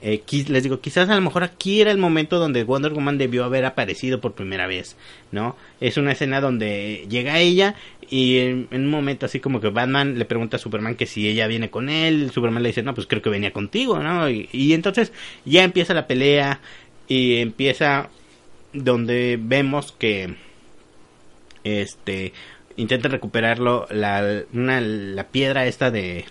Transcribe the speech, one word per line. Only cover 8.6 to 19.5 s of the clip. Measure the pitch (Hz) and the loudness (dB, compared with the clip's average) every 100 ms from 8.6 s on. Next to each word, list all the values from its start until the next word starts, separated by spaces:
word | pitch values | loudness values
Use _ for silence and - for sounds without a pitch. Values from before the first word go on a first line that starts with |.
| 120 | -4
en | 127 139 | -2 0
un | |
momento | 151 139 135 135 | 0 -2 -4 -4
así | 131 | -4
como | 139 127 | -2 0
que | 104 | 0
Batman | 104 127 139 139 120 | 0 0 2 0 0
le | |
pregunta | 113 117 113 123 | -2 -2 -2 -4
a | |
Superman | 117 104 110 117 | -4 -6 -4 -4
que | - | -4
si | - 104 | -2 0
ella | 107 110 | 0 0
viene | 113 110 | -2 -4
con | 107 131 | -6 -4
él, | 156 160 156 135 | 0 2 2 0
Superman | 127 120 117 | 0 0 2
le | 120 | 0
dice, | 110 | 0
"No, | 113 - | -4 -4
pues | - | -2
creo | 110 | -2
que | 113 | 0
venía | 101 101 | 0 -2
contigo", | - 101 214 262 170 | -4 -4 -2 0 0
¿no? | 147 175 151 | 0 0 0
Y, | 113 - | -2 -4
y | 127 143 | 0 4
entonces | 160 196 202 220 - - - | 4 2 2 0 -2 -18 -14
ya | - 165 185 | 2 6 6
empieza | 180 165 | 4 2
la | 170 - | 0 0
pelea | 127 139 143 139 139 - - - - - | 2 4 4 2 -2 -8 -20 -20 -14 -2
y | 131 123 120 | 2 4 2
empieza | 117 110 135 127 147 139 139 - - - - - - | 0 0 0 2 2 2 -2 -12 -20 -20 -20 -20 -14
donde | 143 127 120 117 120 123 120 | -4 0 2 2 0 0 0
vemos | 113 | 0